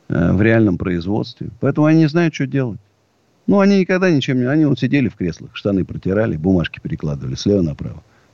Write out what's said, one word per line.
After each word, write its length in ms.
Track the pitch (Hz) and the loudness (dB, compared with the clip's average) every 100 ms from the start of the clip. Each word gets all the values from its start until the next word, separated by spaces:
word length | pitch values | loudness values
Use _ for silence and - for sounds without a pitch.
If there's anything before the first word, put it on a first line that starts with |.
| - | -4
э, 240 | - 87 | 0 2
в 80 | 92 | 2
реальном 360 | 110 113 107 85 | 4 4 2 0
производстве. 720 | 95 87 82 110 - - - - | -2 -4 -4 -4 -6 -10 -14 -4
Поэтому 260 | 127 151 151 | -2 2 4
они 120 | 160 | 4
не 80 | 156 | 2
знают, 260 | 165 165 | 2 0
что 120 | - 135 | -2 -4
делать. 340 | 135 127 92 _ _ _ _ _ _ - | -2 -4 -8 _ _ _ _ _ _ 0
Ну, 120 | 202 | 2
они 200 | 196 196 | 4 4
никогда 300 | 185 185 190 | 2 2 2
ничем 300 | 147 131 127 | 2 0 -2
не... 60 | 123 | 0
Они 200 | 151 151 | 2 2
вот 140 | 143 | 0
сидели 300 | 127 143 113 | 0 0 0
в 60 | - | -2
креслах, 360 | 90 - 73 | -6 -6 -14
штаны 320 | - 104 95 82 | -6 -2 0 -2
протирали, 520 | - - 101 110 80 | -6 -2 0 0 0
бумажки 420 | 85 92 78 - | 0 2 0 -6
перекладывали 540 | - 80 76 71 65 65 | -10 -6 -6 -6 -8 -4
слева 260 | 98 101 | 0 0
направо. 420 | 82 67 62 82 _ _ _ | 0 -4 -10 -14 _ _ _